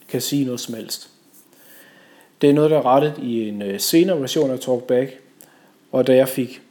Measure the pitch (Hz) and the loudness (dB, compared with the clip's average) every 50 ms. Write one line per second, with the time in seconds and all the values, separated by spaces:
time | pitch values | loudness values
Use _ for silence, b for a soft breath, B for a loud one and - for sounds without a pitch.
0 | _ - - 127 120 - 143 143 139 127 123 120 - - 117 110 - - - - | _ -8 -8 -6 -4 -4 -2 -2 -2 -2 -4 -8 -10 -12 -12 -12 -12 -12 -12 -12
1 | - - _ _ _ _ _ - _ _ b b b b b b b b b b | -12 -18 _ _ _ _ _ -20 _ _ b b b b b b b b b b
2 | b b b b b b b _ 147 143 143 151 151 156 156 147 123 123 127 139 | b b b b b b b _ 4 4 4 4 4 4 2 2 4 4 4 4
3 | 147 151 147 - 135 123 117 113 110 107 104 101 101 98 98 101 - - - 165 | 4 2 -2 -6 -6 -4 -4 -4 -4 -6 -6 -8 -8 -8 -6 -6 -4 0 2 4
4 | 175 190 185 151 135 123 - 160 147 135 127 123 - 131 127 120 123 - 127 123 | 4 4 2 -2 -2 -2 -2 0 0 0 -2 -4 -2 -2 -2 -2 0 0 0 0
5 | 135 135 - - - _ _ b b b b b b b b b _ _ - 131 | 0 -2 -6 -14 -20 _ _ b b b b b b b b b _ _ -2 0
6 | 123 131 127 127 131 127 - 135 123 117 - - - _ | 2 4 4 4 4 2 0 -4 -6 -6 -8 -14 -20 _